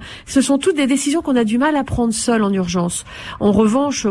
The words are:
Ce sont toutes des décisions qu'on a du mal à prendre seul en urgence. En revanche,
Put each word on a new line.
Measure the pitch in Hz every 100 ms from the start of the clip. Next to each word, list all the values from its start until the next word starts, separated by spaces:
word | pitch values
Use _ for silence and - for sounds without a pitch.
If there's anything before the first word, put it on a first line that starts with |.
| - - -
Ce | 269
sont | 247 277
toutes | 359 302
des | 269
décisions | 277 294 320
qu'on | 320 254
a |
du | 220 240
mal | 294
à | 294
prendre | 269 - 233
seul | 220 - 226
en | 202
urgence. | 196 180 180 175 - - - - -
En | 208
revanche, | 202 220 247 285 254 208